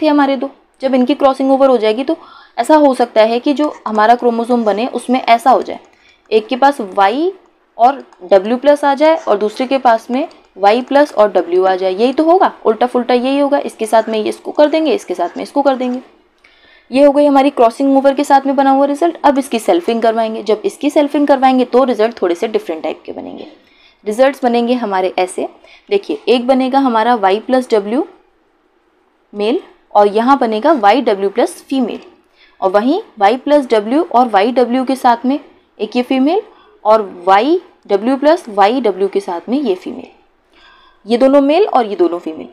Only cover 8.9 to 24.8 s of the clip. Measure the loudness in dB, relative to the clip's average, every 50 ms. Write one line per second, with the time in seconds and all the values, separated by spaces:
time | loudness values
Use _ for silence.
8.9 | 0 2 2 2 2 0 0 -2 -2 0 -2 -4 -4 -6 -4 -2 -2 0 2 2
9.9 | 2 2 -2 -4 -6 -4 -6 -6 -10 _ _ _ _ 0 2 2 2 2 0 0
10.9 | 2 2 2 2 2 0 0 2 0 -2 -2 0 0 0 2 0 0 0 -2 -4
11.9 | -2 0 -2 0 0 0 2 2 2 4 2 0 -2 -2 -2 -2 0 0 -2 -2
12.9 | -2 -4 -2 0 0 0 0 -2 0 0 0 0 0 -2 -4 -6 -8 -8 -4 0
13.9 | 0 0 0 0 -4 -4 -4 -6 -8 -8 -12 -6 0 0 2 2 2 0 0 -2
14.9 | -2 -4 -4 -8 -6 -6 -6 -6 -6 -10 -12 -4 -4 0 0 0 -2 -2 -4 -6
15.9 | -6 -8 -12 _ _ _ _ _ _ _ _ _ _ _ _ _ _ _ _ _
16.9 | 2 4 4 6 6 4 2 4 4 4 2 2 2 2 2 2 2 0 0 0
17.9 | 2 2 2 2 2 0 2 2 2 2 2 0 0 0 2 2 2 2 2 0
18.9 | 0 -2 -2 -2 -2 0 0 0 0 0 -2 -4 -6 -4 0 0 0 0 0 -2
19.9 | -2 0 0 0 0 0 -4 -4 -6 -6 -4 -4 -4 -2 -2 -6 -6 -4 -4 -2
20.9 | 0 0 0 0 0 -2 0 2 2 2 2 2 2 2 0 2 2 2 2 2
21.9 | 2 0 0 -2 -2 -2 -2 -2 -2 -2 -4 -4 -4 -4 -6 -6 -8 -8 -8 -8
22.9 | -10 -10 -14 -16 -16 -14 -14 -14 -16 -16 -18 -20 -20 _ _ _ _ _ _ _
23.9 | _ _ _ -6 -2 0 0 0 0 -2 -2 -2 0 0 0 -2 -2 -2